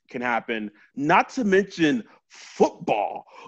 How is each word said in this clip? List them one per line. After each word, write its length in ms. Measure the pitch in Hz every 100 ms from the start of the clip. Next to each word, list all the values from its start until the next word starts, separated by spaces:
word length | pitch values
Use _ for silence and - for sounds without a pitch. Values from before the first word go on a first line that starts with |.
| _
can 100 | 127
happen, 480 | 123 117 - 113 104 - _
not 360 | - 147 190 269
to 140 | -
mention 600 | 208 190 190 - 156 123 - _ _
football. 1000 | - - - 214 - - 110 92 - - -